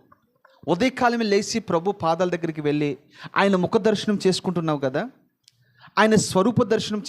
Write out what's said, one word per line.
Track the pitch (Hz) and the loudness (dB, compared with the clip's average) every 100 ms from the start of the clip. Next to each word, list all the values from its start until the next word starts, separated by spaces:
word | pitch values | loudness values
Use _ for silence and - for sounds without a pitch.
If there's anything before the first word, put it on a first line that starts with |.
| _ _ _ _ _ _ - | _ _ _ _ _ _ -2
ఉదయకాలమే | 170 262 262 240 233 | 0 0 2 0 2
లేచి | 220 196 202 226 | 0 0 0 -4
ప్రభు | - 170 185 | -2 -2 -2
పాదాల | 202 160 165 180 | -2 -2 0 0
దగ్గరికి | 175 165 156 | -2 -4 -4
వెళ్ళి | 147 147 147 - _ - - - | -2 0 -2 -4 _ -20 -6 0
ఆయన | 196 185 | 2 2
ముఖ | 175 226 | 2 2
దర్శనం | 220 208 - 202 190 | 2 0 0 0 0
చేసుకుంటున్నావు | 175 185 175 160 147 | 0 -2 -4 -2 -2
కదా, | 135 143 247 - _ _ _ _ _ _ - - | -2 -4 -6 -10 _ _ _ _ _ _ -6 0
ఆయన | 220 | 4
స్వరూప | 214 - 185 208 240 | 4 2 2 2 2
దర్శనం | 214 214 - 208 | 0 0 -2 -6